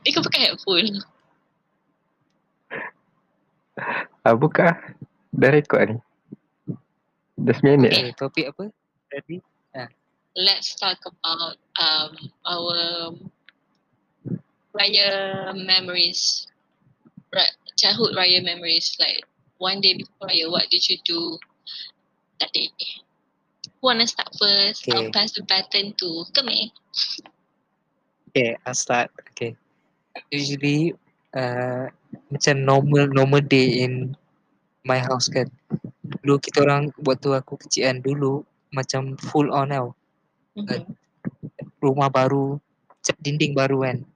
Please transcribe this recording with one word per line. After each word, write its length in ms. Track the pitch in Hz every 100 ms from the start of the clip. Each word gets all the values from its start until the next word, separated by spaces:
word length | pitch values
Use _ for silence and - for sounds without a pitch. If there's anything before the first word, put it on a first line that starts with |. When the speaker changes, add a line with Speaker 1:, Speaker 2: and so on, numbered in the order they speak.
Speaker 1:
Dia 100 | - 311
kau 80 |
pakai 160 | 330 294 233
headphone. 480 | - - 175 220 202 - _ _ _ _ _ _ _ _ _ _ _ _ _ _ _ _ - - _ _ _ _ _ _ _ _ - - - - _
Speaker 2:
Ah, 120 | -
buka. 400 | 117 156 - - 165 - - - _ _
Dah 200 | - 131
record 300 | 147 147 110 104
ni. 100 | 117 _ _ _ - _ _ - 131 _ _ _ _ _ -
Dah 160 | 123
seminit 320 | 120 139 143 123
Speaker 1:
Okey. 60 |
Speaker 2:
dah. 100 | -
Speaker 3:
Okey, 140 | 123 -
topik 300 | 135 - 139
apa? 160 | - 202 _ _ _ _
Tadi? 300 | 139 - 175 _ _ _ 131
Ah. 120 | 120 _ _ _ _
Speaker 1:
Let's 400 | - 190 196 -
talk 240 | - 196 185
about, 540 | 180 _ 165 165 165 - _ -
um, 340 | 165 156 156 156 - _
our 340 | - 175 170 170 170 170 170 170 190 _ - _ _ _ _ _ _ _ - - _ _ _
raya 360 | 208 202 214 202 196 196 190 190
memories. 920 | 190 185 185 185 180 175 175 - - - _ _ _ _ _ - - _
Ra-, 240 | 190 175 - - -
childhood 400 | 196 214 226 196
raya 240 | 180 180
memories. 560 | 180 175 170 165 - -
Like, 260 | - - - _ _ _
one 220 | 185 196
day 140 | 196
before 320 | 185 - _ 196
raya, 220 | 160 160
what 180 | 175 -
did 140 | 175
you 160 | - -
do 340 | - 170 170 170 - _ - - - _ _ _ _ _
that 100 | -
day? 220 | - - _ - - _ _ _ _ _ _ - _
Who 80 |
wanna 240 | 254 233 226
start 240 | - -
first? 480 | - 208 202 196 220
Speaker 3:
Okey. 80 | -
Speaker 1:
I'll 220 | 233 226
pass 200 | 214 214
the 120 | -
baton 500 | 185 190 196 202 202
to 140 | - 180 165 170
Kemeng. 400 | - 254 - 220 _ _ - - - - _ _ _ _ _ _ _ _ _ _
Speaker 3:
Okey, 240 | 135 117 117
I'll 100 | -
start. 380 | 127 - 120 120 - -
Okey. 240 | - 117 117 _ _ _ _ _ - -
Usually, 680 | 143 139 139 143 147 165 - _ _ _
uh, 540 | 135 127 123 127 123 131 _ _ - _
macam 260 | 139 - 139
normal, 480 | 135 135 143 143 143
normal 340 | 135 135 143
day 380 | 143 135 127 120
in 340 | 127 127 127 135 _ _ _ _ _ _
my 160 | - 131
house, 280 | 127 127 -
kan. 200 | 131 127 _ _ - - - - -
Dulu 160 | 139 143
kita 240 | - -
orang, 280 | 143 143 147 -
waktu 360 | 143 131 143
aku 240 | 135 131 139
kecil, 280 | - - 131
kan, 100 | 127
dulu 420 | 127 143 139 139 - _ _
macam 440 | 139 131 135 135 135
full 320 | - 151 143
on 180 | 143 139
tau. 200 | 139 123 - _ _ _ _ _
Speaker 1:
Mhm. 100 | -
Speaker 3:
Uh, 180 | 208 - - - _ _ - _ - - - _
rumah 300 | 143 135 139
baru, 480 | 135 131 139 139 143 _ _ _ _
cat 120 | - -
dinding 340 | 151 147 151
baru, 320 | 143 135 135
kan. 140 | 131 123 123